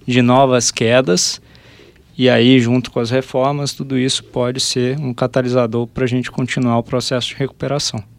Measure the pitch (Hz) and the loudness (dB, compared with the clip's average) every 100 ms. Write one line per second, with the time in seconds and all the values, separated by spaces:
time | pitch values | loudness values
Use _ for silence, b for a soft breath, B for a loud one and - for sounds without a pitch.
0 | - 123 120 127 135 123 - - 113 127 | 0 2 6 6 6 4 0 0 2 2
1 | 139 185 - - b b b b b b | 2 0 -2 -6 b b b b b b
2 | _ - 127 117 123 131 117 123 120 127 | _ 0 2 4 6 4 4 0 -2 -6
3 | 117 131 - 131 135 143 143 - 135 131 | -2 -2 -2 -2 -2 -2 -6 -8 -6 -2
4 | 131 - - 127 123 127 - 127 123 143 | -2 -4 -6 -4 -4 -4 -4 -2 -2 -4
5 | 135 120 127 131 127 127 117 117 117 - | -6 -4 -2 0 0 0 0 -2 -4 -2
6 | 127 127 123 - 127 - 123 117 117 127 | -2 -2 -4 -6 -4 -2 0 0 0 -4
7 | - 127 - - 131 - 135 143 - 110 | -2 -4 -4 -6 -8 -6 -6 -4 -6 -8
8 | - | -12